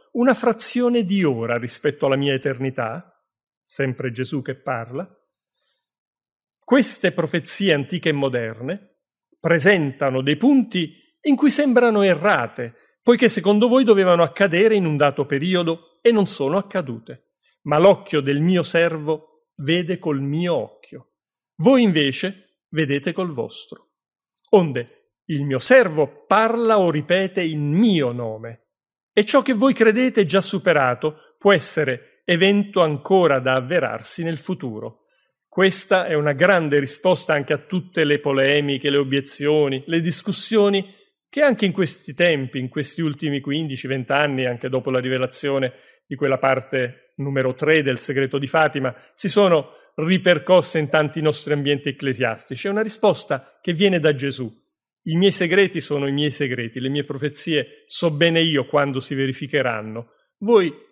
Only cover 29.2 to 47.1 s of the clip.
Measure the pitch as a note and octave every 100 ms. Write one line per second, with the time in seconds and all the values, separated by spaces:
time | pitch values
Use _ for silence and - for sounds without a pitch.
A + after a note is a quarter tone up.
29.2 | G#3+ C#4 C4+ A3 C4+ G#3 A3 A3 B3+ A#3+
30.2 | F3 F#3+ - F#3+ F#3 D3+ B2+ B2 D#3 D3+
31.2 | _ _ G3+ F#3 - - C#3 B2 - _
32.2 | - F3 F#3+ G3+ G3+ F#3 D#3+ D3 - F#3+
33.2 | E3+ C3+ B2+ C3 B2 F3 B2+ A2+ A#2+ -
34.2 | E3 D#3+ - F3+ B2+ G#2+ A2+ - _ _
35.2 | _ _ _ - F#3+ F#3 - F#3 - D3+
36.2 | D3 C#3 F3+ F#3 D#3 C#3+ C3+ - F#3 E3+
37.2 | - D3+ C#3 D3 - F#3 - E3+ D3+ D3
38.2 | D3 C3+ C#3 D3 C#3+ C3+ D3 C#3+ C3+ C#3
39.2 | C3+ - C#3+ D3+ C#3+ C3+ C3+ E3 E3+ D3
40.2 | - - - A3 G3+ G3 F#3+ _ _ _
41.2 | _ C#4 D4 A3+ G3 F3+ F3 - - C3+
42.2 | F3 D3 C3 C3+ B2 D3+ - - D#3+ D3
43.2 | D#3 C#3+ C#3 D3 D#3+ C3 C3 C3+ A#2+ C#3
44.2 | D3 C3 B2+ A#2 B2+ C3 C3 B2+ C3 C3
45.2 | B2+ - C#3+ C#3 B2+ - _ _ _ C3+
46.2 | C#3 C3+ C3+ C3 B2+ C3 B2 - _